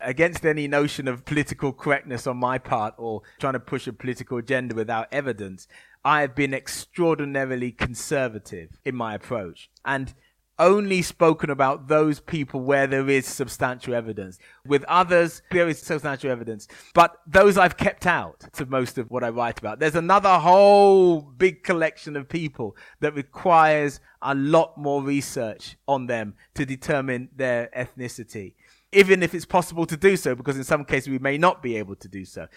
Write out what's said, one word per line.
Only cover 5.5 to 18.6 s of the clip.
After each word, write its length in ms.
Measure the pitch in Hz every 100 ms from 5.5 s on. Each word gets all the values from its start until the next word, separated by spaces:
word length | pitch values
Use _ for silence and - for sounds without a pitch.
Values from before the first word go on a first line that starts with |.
| 92 _ _ _ _
I 180 | 139 151
have 120 | 143
been 180 | 127 139
extraordinarily 1200 | 135 - - - - 170 151 143 139 135 127 123
conservative 1040 | - 131 117 - 143 127 107 - 95 82 -
in 120 | 139 123
my 180 | 113
approach 560 | 104 - 120 90 - - _
and 280 | - 135 131 - _ _ _ -
only 440 | 170 208 196 185
spoken 480 | 165 - 165 160 156
about 380 | 135 135 147 135
those 320 | 156 156 143
people 400 | - 165 131 135
where 260 | 127 139 135
there 220 | 135 135
is 180 | 135 131
substantial 680 | - 123 - 131 127 -
evidence. 440 | 120 113 104 95 92 _ _ 135
With 180 | 143
others, 580 | 139 175 175 175 170 - -
there 180 | 180 170
is 100 | 151
substantial 520 | - 156 151 135 139
evidence, 380 | 123 113 107 - - -
but 240 | 170 170 - -
those 300 | 190 202 196
I've 200 | 180 -
kept 300 | 202 - 180
out 460 | 160 87 - -
to 140 | -